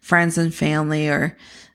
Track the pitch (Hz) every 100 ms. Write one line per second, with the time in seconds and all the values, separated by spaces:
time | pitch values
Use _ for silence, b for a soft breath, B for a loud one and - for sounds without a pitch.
0 | - 175 170 165 165 - 160 151 151 151
1 | 151 143 147 - B B B